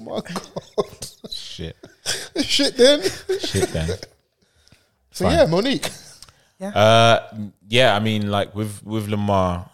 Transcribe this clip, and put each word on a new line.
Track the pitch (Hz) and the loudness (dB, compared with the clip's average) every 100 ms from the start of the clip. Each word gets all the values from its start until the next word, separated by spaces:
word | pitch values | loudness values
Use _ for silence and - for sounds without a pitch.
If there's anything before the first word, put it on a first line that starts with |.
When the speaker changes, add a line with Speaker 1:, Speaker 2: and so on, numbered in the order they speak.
Speaker 1:
my | 226 220 | -10 -10
God. | - 170 - - - - - - - - - | -10 -12 -12 -16 -6 -6 -6 -12 -18 -16 -16
Speaker 2:
Shit. | - - - 80 - - _ - - - 339 | -14 -14 -12 -14 -14 -20 _ -8 -8 -6 -6
Speaker 1:
Shit | - - 269 - | -2 0 0 4
then. | 254 294 381 - - 381 | 4 4 0 -6 -6 -6
Speaker 2:
Shit | - - - | -4 -2 -2
then. | 80 80 | -2 -4
Speaker 1:
<laughs> | - - _ _ _ _ _ _ _ _ _ _ | -8 -12 _ _ _ _ _ _ _ _ _ _
So | - - | -4 0
Speaker 2:
Fine. | 339 | 4
Speaker 1:
yeah, | |
Monique. | 226 175 262 - - - - - - _ _ _ | 4 2 0 -2 -6 -10 -20 -20 -20 _ _ _
Speaker 3:
Yeah. | 190 | -4
Speaker 2:
Uh, | 104 110 113 113 110 - | 4 6 6 6 4 0
m-, | 110 104 - 98 | -12 -12 -14 -2
yeah, | 120 127 | 2 4
I | 104 | 2
mean, | 110 107 104 | 0 -2 -2
like, | 101 - | -2 -4
with, | 104 107 101 | -6 -8 -10
with | 101 110 104 | -8 -6 -4
Lamar, | 104 104 98 92 90 - | -4 0 2 0 -2 -10